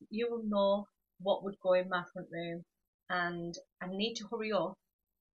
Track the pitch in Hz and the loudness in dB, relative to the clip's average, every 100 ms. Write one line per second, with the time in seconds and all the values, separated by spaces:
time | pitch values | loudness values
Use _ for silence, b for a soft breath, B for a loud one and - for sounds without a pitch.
0 | - 208 240 233 214 202 196 202 208 _ | -6 -2 -2 -2 0 4 4 4 0 _
1 | _ - 185 - 196 202 185 185 185 180 | _ -4 0 2 0 -2 4 4 4 -2
2 | 170 180 170 170 170 170 170 _ _ _ | -4 -10 -8 -6 -4 -6 -10 _ _ _
3 | - 180 175 175 170 170 - - 180 190 | -4 -2 0 -2 -6 -8 -14 -12 -6 -2
4 | 226 233 208 226 220 202 202 - _ _ | -2 -2 -6 -4 0 0 0 -4 _ _
5 | _ _ _ | _ _ _